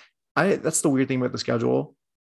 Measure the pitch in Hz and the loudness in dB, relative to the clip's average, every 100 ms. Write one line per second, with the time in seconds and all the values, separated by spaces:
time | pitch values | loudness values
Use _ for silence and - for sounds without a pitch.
0 | - _ _ - 180 151 151 - 165 135 | -20 _ _ 0 2 0 -2 0 2 2
1 | 131 131 127 117 - 120 123 131 151 _ | 0 0 -2 -4 -4 -2 0 0 -2 _
2 | _ _ | _ _